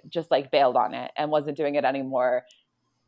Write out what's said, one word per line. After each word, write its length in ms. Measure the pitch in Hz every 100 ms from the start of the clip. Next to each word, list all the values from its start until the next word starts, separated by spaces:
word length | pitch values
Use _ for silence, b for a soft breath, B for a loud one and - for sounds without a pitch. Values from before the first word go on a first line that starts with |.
| -
just, 220 | 170 156
like, 200 | 143 139
bailed 260 | 147 135 123
on 180 | 107
it 160 | 123 127
and 160 | - 151
wasn't 280 | 151 147 147
doing 160 | 147
it 100 | 143
anymore. 600 | 135 139 131 131 127 123 - b b _ _ _